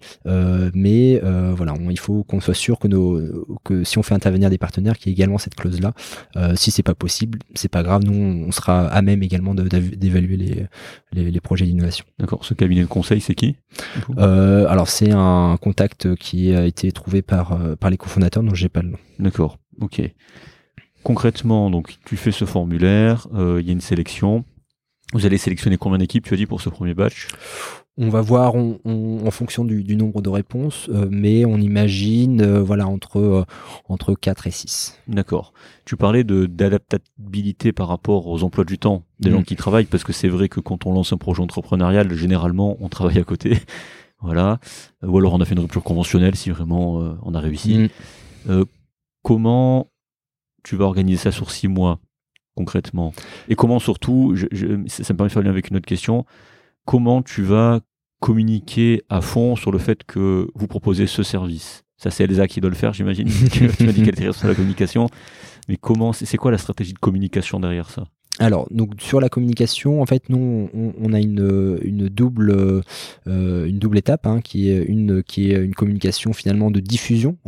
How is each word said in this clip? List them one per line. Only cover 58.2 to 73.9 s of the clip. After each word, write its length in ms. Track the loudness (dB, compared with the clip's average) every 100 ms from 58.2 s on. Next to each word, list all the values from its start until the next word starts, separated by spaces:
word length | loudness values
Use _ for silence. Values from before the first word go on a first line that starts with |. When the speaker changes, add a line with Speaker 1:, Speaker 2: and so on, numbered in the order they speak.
Speaker 2:
communiquer 840 | 0 2 2 0 -2 0 2 2 0
à 120 | -4
fond 340 | -2 0 0
sur 160 | 0 -2
le 80 | -2
fait 240 | 0 -2
que 460 | -4 -2 0 0 -2 -6
vous 100 | -6
proposez 400 | -4 0 0 0
ce 160 | -2
service ? 600 | -4 -4 -6 -8 -12 -20 _ _
Ça, 140 | -6
c'est 140 | -2
Elsa 240 | 0 2 0
qui 120 | 0
doit 100 | -4
le 60 | -2
faire, 160 | -4
j'imagine. 360 | -2 -4 -2 -2
<laughs> 240 | 2 2
Tu, 160 | 4 2
tu 160 | 4 2
m'as 60 |
dit 100 | 4
qu'elle 60 | 2 2
était 120 | -2
sur 160 | -2 0
la 80 | 0
communication. 520 | 0 0 -2 0 -2 -4 -20 -20 -20 -18 -8
Mais 80 | -6
comment, 360 | 0 0 0
c'est, 140 | -2 -4
c'est 120 | -2
quoi 120 | 0
la 80 | 0
stratégie 340 | -2 -8 -8
de 60 | -2
communication 640 | -2 0 -2 -2 -4 -4
derrière 300 | -4 -4 -6
ça ? 180 | -12 -14 _ -12 0
Speaker 1:
Alors, 280 | 2 2 -2
donc, 220 | -2 -4 -4
sur 200 | -2 2
la 80 | 2
communication, 720 | 0 -2 0 -2 0 0 0
en 60 | 0
fait, 220 | 0 0
nous, 400 | -2 0 -2 -4
on, 200 | -4 -6 -4
on 160 | 0
a 60 | 2
une, 580 | 2 2 2 2 0 -2
une 260 | -4 -2 -2
double, 440 | 0 0 2 2 4 2 0 -2 -12 -18 -14 -6
euh, 400 | -2 0 -2 -2
une 140 | -2
double 180 | 2